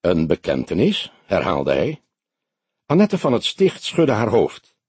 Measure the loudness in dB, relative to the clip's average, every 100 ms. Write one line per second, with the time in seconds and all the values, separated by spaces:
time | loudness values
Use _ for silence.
0 | 0 0 0 -2 -2 -4 -4 0 0 -2
1 | -10 _ _ -2 -2 -2 0 0 -2 -6
2 | _ _ _ _ _ _ _ _ _ 2
3 | 2 0 0 0 -2 0 0 0 -6 0
4 | 2 2 2 2 2 -4 _ _